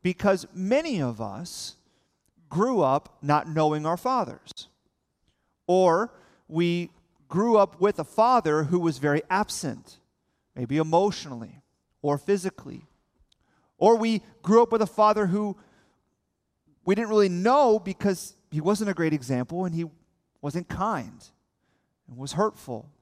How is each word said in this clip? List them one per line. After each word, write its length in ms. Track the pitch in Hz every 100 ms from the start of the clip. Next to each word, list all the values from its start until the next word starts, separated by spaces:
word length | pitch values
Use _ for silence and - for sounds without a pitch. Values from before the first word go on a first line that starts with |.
because 420 | 180 180 202 190 -
many 480 | - 185 262 330 214
of 180 | 131 110
us 560 | 107 101 175 - - - _ _ _ _ _ _ _
grew 320 | 156 240 240
up 360 | 139 139 - _
not 260 | 143 147 165
knowing 380 | 156 151 151 156
our 120 | 175
fathers. 680 | 247 262 185 - - - - _ _ _ _ _ _ _ _ _ -
Or 460 | 185 185 165 233 - _ _ _
we 440 | 160 175 170 170 _ _ _ _
grew 300 | 170 233 220
up 220 | 196 -
with 180 | 196 202
a 60 |
father 600 | 147 - 233 247 165 151 151
who 140 | 180
was 180 | 165 131
very 240 | 147 147 -
absent, 680 | 185 208 - 156 - - - _ _ _ _ _ -
maybe 220 | 120 143
emotionally 840 | 156 165 202 - 156 120 113 - _ _ _ _
or 160 | 147 143
physically. 680 | - 202 185 - 143 - - _ _ _ _ _ _ _ _ _
Or 180 | 196 233
we 260 | 226 220 - _
grew 200 | 165 220
up 100 | 233
with 100 | 226
a 60 | 214
father 400 | - 214 214 196
who 300 | 196 208 190 _ _ _ _ _ _ _ _ _ _ _ _ -
we 100 | 196
didn't 140 | 226
really 200 | 214 202
know 500 | 175 202 277 262 214
because 560 | 185 185 202 185 - _ _
he 80 | 151
wasn't 300 | 156 202 208
a 40 |
great 200 | 180 160
example 520 | 151 123 127 127 175 185
and 80 |
he 120 | 165 170 _ _ _ _ _
wasn't 260 | 143 156 175
kind 640 | - 196 233 120 - - _ _ _ _ _ _ _ -
and 100 | 123
was 160 | 135
hurtful. 560 | 147 214 - - 113 120 _